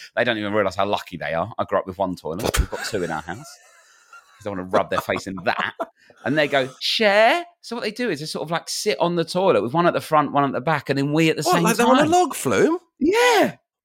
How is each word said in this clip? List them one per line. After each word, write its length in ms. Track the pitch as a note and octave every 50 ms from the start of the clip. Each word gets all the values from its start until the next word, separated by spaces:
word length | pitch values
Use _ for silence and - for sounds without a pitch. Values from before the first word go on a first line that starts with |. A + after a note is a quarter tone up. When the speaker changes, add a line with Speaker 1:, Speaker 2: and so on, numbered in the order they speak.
| - - _
Speaker 1:
They 80 | - A#2+
don't 160 | B2 A2+ G#2+
even 120 | G#2 G2+
realise 220 | G2+ G#2+ G2+ F#2+ F#2
how 120 | G2 G2 G2+
lucky 280 | G2+ F2 - - F2+
they 200 | D#2 C#2+ D2 D#2+
are. 180 | E2 E2+ A2 - -
I 40 | G#2
grew 140 | - G2+ F#2
up 80 | -
with 140 | F#2+ F2+ F#2+
one 160 | G2 F#2 F2+
toilet. 420 | - - D#2 D#2+ F2 - - - -
We've 120 | - -
got 120 | - - -
two 180 | - - G2 F2
in 80 | D#2+
our 100 | D#2+ D#2
house. 160 | - E2+ F2 A#2+ D#3 - - - _ _ _ _ _ _ _ _ _ _ - - - _ _ _
'Cause 80 | - G#2
I 20 |
wanna 140 | G2+ F#2 F#2
rub 260 | F#2 G2 G2+ F#2+ -
their 100 | F#2+ F2+
face 260 | - - G2 F#2 - G2+
in 80 | G2 F#2 F2
that. 300 | A#2 - - - - - - E4 - _ _ _ _ _ _ -
And 100 | A2+ C#3+
they 120 | D#3+ D3 -
go, 220 | C#3+ C#3 C3 C3 - -
"Share." 680 | - - - - A3+ G3+ G3 G#3 A3 A#3+ D#4 F4 E4+ F4 _ _
So 140 | - - A#3
what 80 | A#3+ -
they 80 | A3
do 180 | A3 A#3+ B3 A#3
is 100 | E3 C3+
they 60 | D#3
sort 160 | D#3 - - - D#3
of, 20 |
like, 200 | E3+ D#3+ - -
sit 280 | - - - G#3 F#3+ -
on 160 | E3 F3 F3
the 80 | E3+ D#3+
toilet 360 | - - F3+ G3 F#3 C3+ G#2
with 120 | G2 A#2+ C3
one 120 | E3 F3
at 80 | F3 -
the 80 | -
front, 300 | - - D#3 D3+ C#3+ C#3
one 120 | - C#3+ C#3+
at 100 | C3+ -
the 80 | A#2
back, 280 | B2+ E3 D#3 C#3+ - -
and 80 | C#3 C#3
then 160 | C#3 C#3+ D3
wee 160 | D#3+ E3 D#3+
at 60 | - -
the 60 | C#3
Speaker 2:
What, 100 | E4+ F4+
Speaker 1:
same 80 | E3+
Speaker 2:
like 160 | E3+ - A3+ G3
Speaker 1:
time. 80 | A#3+
Speaker 2:
they're 100 | A#3+ C4 C4+
on 60 | D4+ D4+
a 20 |
log 240 | E4+ F4+ F4+ C#4 -
flume? 460 | - - C3 G2+ G2+ F3 C#4+ E4 F4+ - _ _ _
Speaker 1:
Yeah. 600 | - E4 G4+ A#4 B4 B4 A#4 G4 D4+ G3+ - - _ _ _ _ _